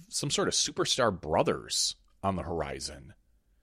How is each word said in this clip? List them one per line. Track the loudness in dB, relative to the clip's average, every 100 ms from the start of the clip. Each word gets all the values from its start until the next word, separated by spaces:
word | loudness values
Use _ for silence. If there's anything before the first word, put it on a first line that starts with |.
| -10
some | -4 -2
sort | 0 2
of |
superstar | 2 0 0 0 2 2 2
brothers | 2 4 4 0 -2 -2 -2 -4 _ _
on | -2 -2
the |
horizon. | -2 -4 -4 -6 -8 -12 -18 -20 _ _ _ _